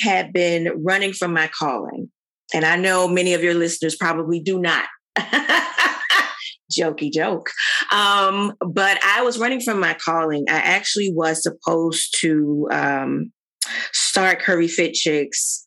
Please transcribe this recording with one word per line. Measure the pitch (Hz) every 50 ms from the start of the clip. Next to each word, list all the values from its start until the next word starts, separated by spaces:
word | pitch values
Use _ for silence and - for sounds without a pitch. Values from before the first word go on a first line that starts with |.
| 240
had | 214 190 185 180 156 180
been | 185 175 175 170 170 165 170 - 165 156
running | 180 190 196 196 196 190
from | - 180 175 170
my | 160 156 156
calling. | - - 160 147 127 110 80 - - - - - _ _ _ _ _ _ _ - -
And | 165 160
I | 160 170
know | 180 185 190 185 180 180 180
many | 180 185 180 180 180
of | 170 170
your | 175 170
listeners | 170 170 170 170 - - 160 160
probably | - 190 170 165 160 165 156 170 170
do | 151 185 190 185
not. | 180 160 156 131 92 - - - _ _ - 233
<laughs> | 214 - - 285 294 - 294 349 - - - - - - - - - - - 403 - - - - - - - _ _ - -
Jokey | - 175 160 147 151 156 147 151
joke. | 156 160 214 196 160 - - - - - - - - - -
Um, | - 208 208 202 202 202 196 190 190 202 202 208 202 -
but | - 180 151 202 190 196 196 190 -
I | 196 202 226 254
was | 247 240 226
running | 226 240 262 254
from | 240 240 214 196
my | 185 165 160
calling. | - - - 165 165 160 156 151 147 139 -
I | 160 156
actually | - - 180 196 196 - - 208 202 196 175
was | 165 165 160 160 160 -
supposed | 170 - - - 170 165 165 165 165 160 - - - - -
to, | - 165 156 151 151 147 147 147 151 -
um, | - 143 143 143 139 135 135 135 139 143 156 - _ _ _ _ _ - - - - - - - -
start | - - - - 196 190 185 175 175
Curvy | - - 185 170 170 165
Fit | - - 175 156 -
Chicks | - - 165 151 147 143 139 - - - - - - -